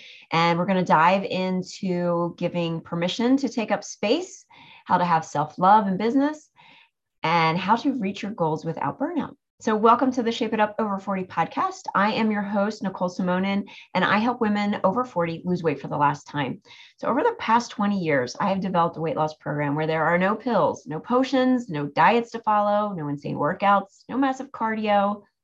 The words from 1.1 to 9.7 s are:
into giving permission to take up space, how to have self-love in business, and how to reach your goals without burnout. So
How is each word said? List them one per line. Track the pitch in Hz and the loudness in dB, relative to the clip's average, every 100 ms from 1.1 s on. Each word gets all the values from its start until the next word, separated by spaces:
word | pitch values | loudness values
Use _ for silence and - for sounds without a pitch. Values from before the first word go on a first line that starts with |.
| 196 190 | 4 0
into | 180 185 185 180 - 190 175 175 170 170 170 | -4 -2 -2 -4 -6 -4 -2 0 0 -2 -2
giving | 170 175 170 165 | -4 -2 -2 -4
permission | - 170 175 - 240 269 | -6 -4 -4 0 2 2
to | 254 | 2
take | - 214 | -4 -2
up | 202 | -2
space, | - - 208 294 370 - _ - - - - | -4 -6 0 0 -2 -12 _ -20 -20 -16 -2
how | 180 | 0
to | |
have | 175 165 - | 2 0 0
self-love | 147 151 - 185 214 196 | -4 -4 0 6 6 4
in | 185 | 0
business, | 220 269 285 302 _ _ - - _ _ _ _ | 0 2 0 -2 _ _ -20 -20 _ _ _ _
and | 160 170 160 165 | 0 2 2 2
how | 185 226 | 0 0
to | 285 262 | 0 -2
reach | 196 - | -4 -4
your | 208 | -8
goals | - 160 156 | -2 -2 -2
without | 160 156 139 - | -4 -4 -4 -4
burnout. | 294 339 - - _ _ | -4 -4 -6 -10 _ _
So | - | -2